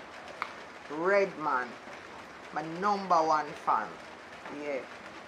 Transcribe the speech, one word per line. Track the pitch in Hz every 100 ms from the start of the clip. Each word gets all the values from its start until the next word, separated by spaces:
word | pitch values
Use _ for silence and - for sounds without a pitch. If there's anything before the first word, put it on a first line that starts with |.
| - - - - - - - - -
Redman. | 151 180 202 190 147 151 127 120 - - - - - - - -
My | 151 160 170
number | 208 202 190 175
one | 160 151 147 - -
fan. | 123 98 - - - - - - 147
Yeah. | 147 135 - - - -